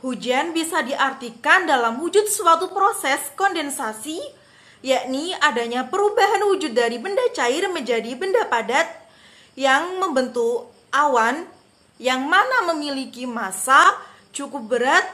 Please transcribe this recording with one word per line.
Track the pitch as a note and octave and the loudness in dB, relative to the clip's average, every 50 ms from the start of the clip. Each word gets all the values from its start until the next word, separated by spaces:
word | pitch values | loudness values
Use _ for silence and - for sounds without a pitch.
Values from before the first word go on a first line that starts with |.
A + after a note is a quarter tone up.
| - | -6
hujan | C4 B3 F#3+ F3+ A#3 B3 C4 D4+ E4+ | -6 -8 -6 -4 -2 -2 -2 -2 -2
bisa | D#4+ E4 D#4+ D#4+ - E4 C#4+ | -2 -4 -4 -2 -2 -2 -2
diartikan | A#3 C#4 - C4+ C4+ C4+ B3+ B3 A#3 A3+ - - D4 E4 F#4+ F#4 | -2 -2 0 0 -2 -2 -6 -12 -14 -14 -6 2 4 4 4 4
dalam | D#4+ D4 B3+ A#3 A3+ A#3 B3+ D#4+ | 2 2 2 2 0 -2 -2 -6
wujud | E4+ E4+ G4 G#4 G#4 | 0 2 2 2 2
suatu | - - G#4 E4+ E4 E4 F#4 F#4 F#4 | -2 0 4 4 4 4 2 -4 -2
proses | G4 F#4+ G4+ A4+ - - C#4 C4+ C#4+ - - - - | 2 2 2 2 0 -2 -2 -2 -2 -2 -10 -6 -2
kondensasi, | F#4+ G4 F#4 E4+ D4+ C#4+ C#4+ - C4+ A3 G#3+ A3 - D4 D#4 F4 C#5+ C#5+ - - _ _ _ - - - - _ - | -2 0 0 0 -4 -6 -6 -6 -6 -8 -8 -8 -10 -10 -10 -10 -10 -12 -16 -20 _ _ _ -20 -20 -20 -20 _ -2
yakni | C4 C4 B3+ - B3+ C4 C4+ D4+ F4 F#4 - | 0 0 0 0 -2 -6 -6 -4 -6 -4 0
adanya | - D4+ B3+ A#3 A#3 A#3 A#3 B3 B3+ B3 | 0 2 2 0 -4 -2 -4 -4 -4 -2
perubahan | - G4 G4+ G#4 G#4 - F#4+ G4+ A4 G4 G4+ | -2 0 0 2 4 4 4 4 4 2 2
wujud | G#4 G4 - - D#4 A3+ | 2 2 0 0 -2 0
dari | A#3 A#3 A#3 A3+ A#3+ | 2 2 2 0 -4
benda | A#3 F#4+ G4+ F#4+ B4 A#4+ | -6 -4 -2 0 0 0
cair | - - C4 A#3+ B3+ D#4 F4+ G4+ | 0 0 0 0 0 0 -2 -2
menjadi | F#4 E4+ C4 A3+ A#3 A3+ G#3+ A#3 B3+ B3+ | -4 -4 -4 -2 -2 -2 -2 -6 -8 -6
benda | F#4 F#4+ F#4+ A#4+ G#4 - | -6 0 0 0 0 2
padat | - A#3 A3+ G3+ A#3+ C#4+ E4 E4 - - - - _ _ - - - - - _ _ | -2 -2 -2 0 0 0 0 0 -4 -18 -20 -20 _ _ -20 -20 -20 -20 -20 _ _
yang | - C4 C4+ C4+ C#4 D#4+ F4+ F#4 | -2 2 2 4 2 2 -2 -4
membentuk | F#4 F#4 F#4 D4 C4 C4 A#3+ A3 B3 A#3 A3+ A#3+ A#3 - - - _ _ _ | -4 -4 -2 0 0 -2 -2 -2 -2 0 0 0 -2 -6 -10 -20 _ _ _
awan | - C4+ D4 D4 C4 A#3+ A3 A3+ B3 D#4 F4 - - _ _ _ _ _ _ _ _ _ - | -2 0 2 2 4 2 2 2 0 -2 -6 -12 -16 _ _ _ _ _ _ _ _ _ -2
yang | B3 B3+ B3+ C4 C#4 | -2 0 0 0 2
mana | E4+ F#4+ G#4 B4+ C5 B4+ G4+ F4 | 2 2 4 4 2 0 0 0
memiliki | E4 D#4 D4 D4 C#4 C4+ C4+ A3+ A3 A3+ B3 | -2 -4 -4 -6 -6 -6 -6 -8 -10 -10 -8
massa | B3 A#3 A3+ A3 F#3+ F#3 - - - C4 C#4+ E4+ F#4 - - - - - - - _ _ | -8 -6 -6 -6 -6 -6 -6 0 6 6 8 8 6 4 2 -6 -18 -20 -20 -20 _ _
cukup | - C#4+ C#4 - C#4+ A#3 G#3 A#3+ | -10 -10 -8 -8 -10 -6 -2 -2
berat | A#3+ A#3+ B3+ D4+ F4+ F#4 F#4 | -2 2 2 2 2 2 0